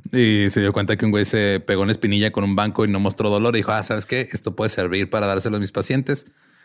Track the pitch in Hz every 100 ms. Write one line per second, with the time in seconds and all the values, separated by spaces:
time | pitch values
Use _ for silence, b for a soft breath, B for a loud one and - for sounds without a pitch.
0 | - 127 113 104 101 110 101 101 101 107
1 | 110 104 101 110 101 95 - 98 98 113
2 | 107 104 107 - 101 98 104 101 107 98
3 | 101 - 107 104 117 113 - 107 95 107
4 | - 127 131 107 110 98 110 - 90 95
5 | 92 107 101 98 110 104 98 104 - 135
6 | 131 143 - b b b